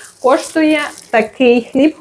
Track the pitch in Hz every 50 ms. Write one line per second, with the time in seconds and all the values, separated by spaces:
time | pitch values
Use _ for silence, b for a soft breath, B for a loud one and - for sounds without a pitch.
0 | B B B B - 262 285 320 - - - 320 311 311 311 294 294 285 - -
1 | - - - 220 214 220 - - 262 240 240 240 233 - - 262 277 311 - -